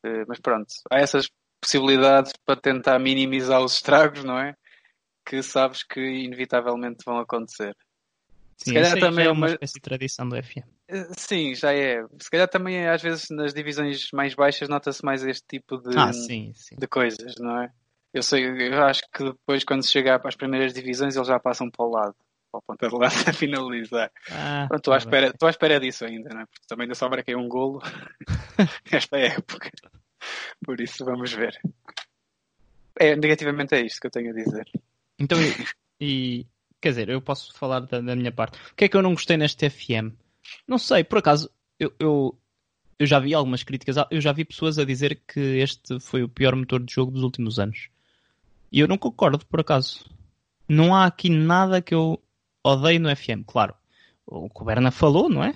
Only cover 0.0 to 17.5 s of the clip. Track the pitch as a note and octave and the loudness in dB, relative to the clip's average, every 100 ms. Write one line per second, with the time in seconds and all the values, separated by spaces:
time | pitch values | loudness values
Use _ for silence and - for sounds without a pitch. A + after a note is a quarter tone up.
0 | A#2 A2+ A2+ A#2 - A2+ G#2+ - - C3 | -6 -6 -8 -6 -2 -2 -4 -16 0 2
1 | C#3+ C#3 - _ _ _ - C#3+ C3+ C3+ | 4 2 -2 _ _ _ -2 2 4 6
2 | C3+ C#3 C3 - - C3+ C#3 C3 B2+ C3 | 8 6 4 -6 -2 0 0 2 2 2
3 | C3 C3+ C3+ C3 B2+ C3 B2+ - - C#3+ | 2 0 0 0 2 4 4 0 4 6
4 | D#3 C#3+ C3+ B2+ C#3 C#3+ _ _ _ _ | 6 2 -6 -4 -6 -10 _ _ _ _
5 | _ _ - C3+ C3 C3+ C3 C3 - C3 | _ _ -8 -8 -2 0 0 0 -10 -6
6 | C3 C3 B2+ B2+ B2+ B2 A#2+ A#2+ B2 A#2 | -6 -6 -8 -8 -2 -2 0 -4 -6 -10
7 | - A#2+ A2+ A#2 A2+ - G#2 G2+ _ _ | -6 -6 -4 -6 -8 -10 -10 -10 _ _
8 | _ _ _ - - _ - B2 E3+ F3+ | _ _ _ -20 -20 _ 0 4 4 4
9 | F3+ E3+ D#3+ D#3 D#3+ E3+ C#3 C#3 - C3 | 2 4 2 4 0 -2 -8 -12 -10 -8
10 | C3+ - B2 B2 B2 C3+ - _ _ F#3+ | -8 -8 -6 -6 -8 -16 -18 _ _ -12
11 | F3 F3+ - F#3+ D3 B2+ D3 C#3+ C3+ A#2+ | -12 -14 -6 -4 -4 -2 0 2 0 -2
12 | A2+ - - E3+ F#3 F#3 F#3 F3+ E3+ E3 | -6 -16 -4 0 2 0 -2 -2 0 0
13 | E3 E3 - D3+ D3 C#3+ D3 D3 D3 C3+ | -2 -6 -8 -6 -4 -4 -6 -4 -4 -4
14 | - C#3 C#3 C3+ C#3 C#3 C#3+ C#3+ C#3+ C3+ | -6 -4 -4 2 2 2 -4 -4 -4 -6
15 | C#3+ C3+ C3 B2+ _ C3+ _ C3 B2 B2 | -4 -4 -4 -8 _ -14 _ -10 -2 4
16 | B2+ A#2+ - A#2 G#2+ A2 - A#2+ C3 C3+ | 4 2 -8 -8 -10 -18 -20 -12 -6 0
17 | A#2+ G#2+ A#2+ A#2 A#2+ | -2 -2 -14 -10 -6